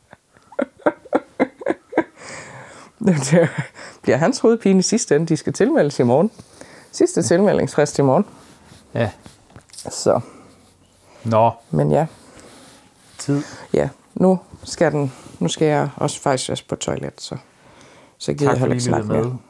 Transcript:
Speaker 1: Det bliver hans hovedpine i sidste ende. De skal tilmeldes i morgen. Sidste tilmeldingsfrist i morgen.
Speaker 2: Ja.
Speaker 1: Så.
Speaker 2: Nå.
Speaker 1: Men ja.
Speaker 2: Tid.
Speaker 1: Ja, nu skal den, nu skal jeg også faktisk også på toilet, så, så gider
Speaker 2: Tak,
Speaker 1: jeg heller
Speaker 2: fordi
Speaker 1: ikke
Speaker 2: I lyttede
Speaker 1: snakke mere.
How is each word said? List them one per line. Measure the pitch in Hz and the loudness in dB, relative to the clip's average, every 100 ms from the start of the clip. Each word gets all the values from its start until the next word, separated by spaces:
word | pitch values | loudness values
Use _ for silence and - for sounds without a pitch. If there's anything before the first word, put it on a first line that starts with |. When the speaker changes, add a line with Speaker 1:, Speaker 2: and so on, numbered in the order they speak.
| _ - _ _ _ - - _ - - - - - - 262 - - - _ - - - - - - - - - - - | _ -20 _ _ _ -6 -6 _ -4 -4 -4 -4 -4 -4 -4 -4 -8 -8 _ -4 -4 -8 -18 -18 -18 -20 -20 -20 -20 -4
Speaker 1:
Det | 208 156 131 170 165 - - - - - | 0 0 2 2 2 0 -10 -12 -20 -8
bliver | - 123 | 0 2
hans | 165 - | 2 2
hovedpine | 226 226 196 190 | 2 4 4 2
i | |
sidste | 180 202 - 147 | 2 0 2 0
ende. | 165 | 2
De | 156 | -2
skal | - | -2
tilmeldes | - 226 311 147 - | 0 2 2 2 2
i | |
morgen. | 123 131 208 - - - - - - | 4 4 2 -2 -20 -20 -20 -20 -8
Sidste | - 349 - | 0 0 2
tilmeldingsfrist | - 175 202 - 147 - 147 - | 2 4 4 2 0 0 0 2
i | |
morgen. | 139 143 208 - - - - - _ | 2 2 0 -8 -20 -20 -20 -20 _
Speaker 2:
Ja. | 117 110 - - - _ - - - | -4 -4 -6 -20 -20 _ -20 -20 -18
Speaker 1:
Så. | - - - - - - - - _ _ _ _ _ - | -14 -4 0 0 -2 -16 -20 -20 _ _ _ _ _ -10
Speaker 2:
Nå. | 117 110 117 - - | 0 2 2 0 -4
Speaker 1:
Men | 156 147 | -2 2
ja. | 147 156 - - - - - - - _ _ _ - | 0 0 -6 -20 -20 -20 -20 -20 -20 _ _ _ -10
Speaker 2:
Tid. | - 143 151 - - | -4 -4 -4 -14 -4
Speaker 1:
Ja, | - 135 - _ | -2 -2 -4 _
nu | - 185 185 - - | 0 0 0 -4 -20
skal | - - 160 | -10 -2 0
den, | 147 143 - - - | 0 -4 -6 -16 -6
nu | 170 | -4
skal | - 156 | 0 0
jeg | 147 143 - | 0 -2 -4
også | 147 - | -6 -4
faktisk | 147 131 - | -4 -4 -4
også | 135 - | -8 -8
på | - | -10
toilet, | - 139 69 - | -6 -8 -8 -12
så, | - - - _ - - - - - - | -14 -14 -16 _ -20 -20 -20 -20 -20 -12
så | - | -6
gider | 147 143 | -2 0
Speaker 2:
Tak, | 123 | 2
Speaker 1:
jeg | 131 | 0
heller | 123 | 0
Speaker 2:
fordi | 120 - | 0 -2
Speaker 1:
ikke | |
Speaker 2:
I | |
lyttede | 107 | 0
Speaker 1:
snakke | 110 120 | -2 -2
mere. | 127 - | -6 -12